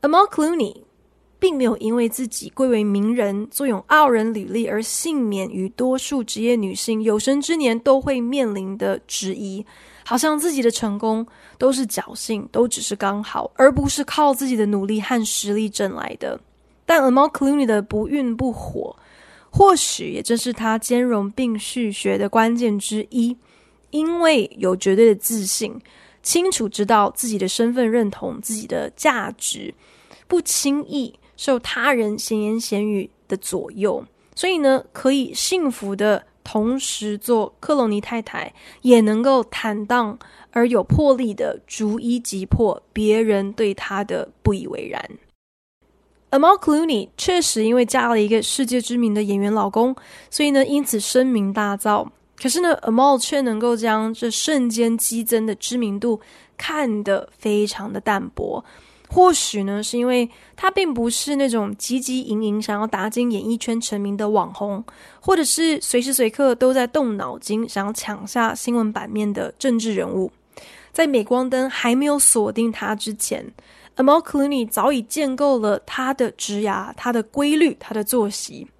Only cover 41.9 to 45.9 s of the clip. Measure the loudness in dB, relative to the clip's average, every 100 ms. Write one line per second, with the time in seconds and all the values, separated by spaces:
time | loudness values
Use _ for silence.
41.9 | -2 -2 -2 -2 -8 -2 2 2 0 _
42.9 | -2 2 4 4 2 0 -2 -2 -2 -6
43.9 | -6 -4 -4 -6 _ 0 0 -4 -10 -10
44.9 | -10 -12 -16 _ _ _ _ _ _ _